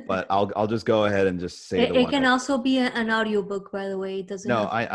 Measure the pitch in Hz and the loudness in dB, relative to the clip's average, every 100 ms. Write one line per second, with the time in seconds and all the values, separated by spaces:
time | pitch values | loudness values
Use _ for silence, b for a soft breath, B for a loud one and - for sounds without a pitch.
0 | - 95 - 98 101 98 107 113 - 110 | -4 -4 0 0 0 0 0 0 2 4
1 | 104 98 95 90 87 - - 95 247 254 | 4 4 2 0 -6 -10 -4 0 2 2
2 | 247 285 262 254 269 269 262 262 247 233 | 2 2 4 2 2 -2 2 2 0 0
3 | 220 220 214 208 185 196 190 196 196 190 | -2 0 0 -2 -2 -6 -8 -8 -6 -6
4 | 190 190 185 196 - 117 104 113 113 | -6 -6 -8 -8 -2 0 0 -2 -2